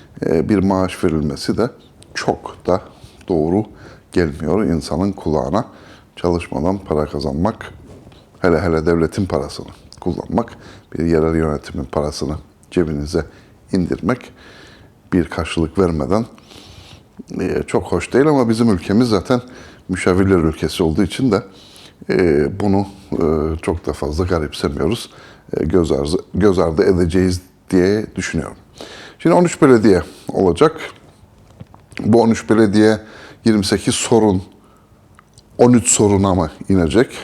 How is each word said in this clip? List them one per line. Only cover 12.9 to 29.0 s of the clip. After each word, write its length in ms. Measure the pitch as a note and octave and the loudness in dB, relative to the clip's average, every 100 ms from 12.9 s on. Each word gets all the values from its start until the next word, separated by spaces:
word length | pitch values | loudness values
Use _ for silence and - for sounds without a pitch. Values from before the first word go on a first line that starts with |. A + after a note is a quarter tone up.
| D2 D2 E2 D2+ - - _ - | -2 -4 -6 -6 -14 -20 _ -6
indirmek, 600 | F#2+ F2 C2 A#2+ B2+ - - - - - - - _ _ | -4 -2 -4 -4 -4 -8 -20 -20 -20 -20 -20 -20 _ _
bir 160 | F#2 D#2+ | -2 -2
karşılık 500 | - D#2+ - D#2+ F#2 | -4 -6 -2 -2 0
vermeden, 460 | F#2 E2 C2 G2+ A2+ - - - - - - - _ - - E2 | 0 0 -2 -2 -2 -10 -20 -20 -20 -20 -20 -20 _ -20 -14 -8
e, 240 | F2+ - - | -4 -4 -4
çok 160 | - | -4
hoş 300 | - F2+ - | -2 -4 0
değil 140 | A#2 D3+ | 2 4
ama 220 | C#3+ A#2 | 2 2
bizim 200 | A2 A#2 | 2 2
ülkemiz 360 | F#2 - G2+ B2+ | 0 2 2 2
zaten 320 | G2+ - B2 - - - - - | 0 0 -2 -2 -16 -20 -20 -8
müşavirler 480 | F#2 - F2+ F#2+ F#2 | -2 0 2 4 4
ülkesi 460 | D#2+ D#2 D#2+ - | 2 -2 -6 -2
olduğu 200 | E2 D#2+ | 0 0
için 280 | F2+ - C3 | -2 -2 0
de 120 | G2 - - - - - _ - | 0 -4 -16 -20 -20 -20 _ -4
E, 380 | - F2+ D2 C#2+ G2 | 0 2 2 0 -2
bunu, 260 | G2+ G2 G2 - - | 0 0 -2 -10 -10
e, 460 | - D#2+ D#2 D#2 D#2+ | -4 0 0 -2 -4
çok 240 | - E2 - | -4 -4 -6
da 80 | |
fazla 300 | D2 C#2 D2+ | -6 -6 -4
garipsemiyoruz. 840 | F2+ F2 D2 - F2+ C#2+ D2+ A#2 - - - - - - | -2 -2 -4 -6 -6 -2 -2 -4 -8 -20 -20 -20 -10 -6
E, 60 | |
göz 280 | D#2 F#2 D#2 | 0 0 2
ardı, 260 | C#2 C#2+ E2 - | 0 -2 -4 -4
göz 260 | - G#2 F2+ | 0 2 2
ardı 240 | E2+ D#2+ | 0 2
edeceğiz 580 | F#2 F2+ F2 F#2 F#2 F2+ - _ _ | 2 2 2 2 0 -2 -8 _ _
diye 360 | F#2 F#2 G#2 - - | 2 2 0 -4 -10
düşünüyorum. 420 | - E2+ A#1+ - - - - - | -6 -6 -6 -12 -20 -20 -20 -20